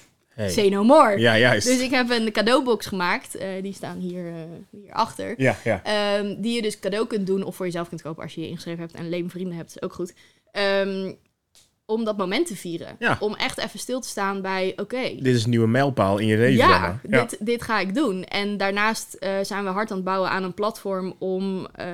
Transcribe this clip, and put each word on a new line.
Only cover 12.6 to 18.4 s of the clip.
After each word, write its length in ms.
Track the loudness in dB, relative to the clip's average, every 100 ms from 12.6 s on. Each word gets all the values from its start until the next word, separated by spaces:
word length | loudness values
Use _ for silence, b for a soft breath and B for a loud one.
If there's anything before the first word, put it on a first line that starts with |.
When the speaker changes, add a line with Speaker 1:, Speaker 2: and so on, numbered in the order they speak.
| -8 -8 -10 -4
Speaker 1:
Ja. 180 | 0 0
Speaker 2:
Om 140 | -2
echt 240 | -2 -4 -4
even 200 | -8 -8
stil 220 | -6 -6
te 80 | -6
staan 340 | -4 -4 -4
bij, 300 | -4 -2 -2 -4
"Oké. 380 | -6 -4 -6 -2
Speaker 1:
Dit 140 | 2
is 100 | 2
een 60 | 4
nieuwe 160 | 4 4
mijlpaal 520 | 4 2 2 2 2
in 80 | 4
je 100 | 4
leven, 200 | 6 6
Speaker 2:
Ja, 120 | 6
Speaker 1:
zeg 120 | 6
maar. 200 | 2 -4 0
Ja. 120 | 2
Speaker 2:
dit, 120 | 2 -4 -2
dit 160 | -2
ga 160 | 0 -2
ik 140 | 0
doen." 300 | 0 0 -2
En 320 | -4 -4